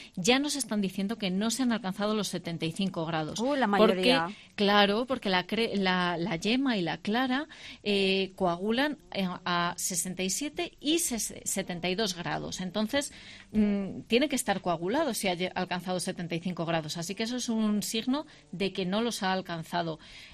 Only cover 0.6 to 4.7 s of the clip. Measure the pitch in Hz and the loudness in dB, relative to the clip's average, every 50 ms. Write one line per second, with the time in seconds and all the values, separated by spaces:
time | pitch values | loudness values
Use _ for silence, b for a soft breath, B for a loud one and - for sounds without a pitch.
0.6 | 254 233 226 208 202 185 - - 196 196 226 - 214 185 180 190 208 226 226 - | -4 -2 0 0 0 0 0 -2 -2 -2 -2 -2 -2 -2 0 0 0 0 0 0
1.6 | 269 240 233 202 - 190 185 - 202 208 214 220 196 - - 175 170 170 170 156 | 2 2 2 0 0 -4 -4 -2 0 0 0 0 0 -2 -4 -6 -4 -6 -4 -2
2.6 | 160 160 160 - 196 185 190 175 165 156 160 156 156 151 151 180 226 262 294 277 | -2 -2 -2 0 -2 0 0 -2 -2 0 0 0 -2 -2 -2 -2 0 0 2 2
3.6 | 254 208 208 196 214 220 196 180 185 247 254 - 165 175 208 B B B - - | 2 4 6 8 8 6 6 6 4 4 4 4 2 0 -4 B B B -2 2
4.6 | 208 196 | 4 6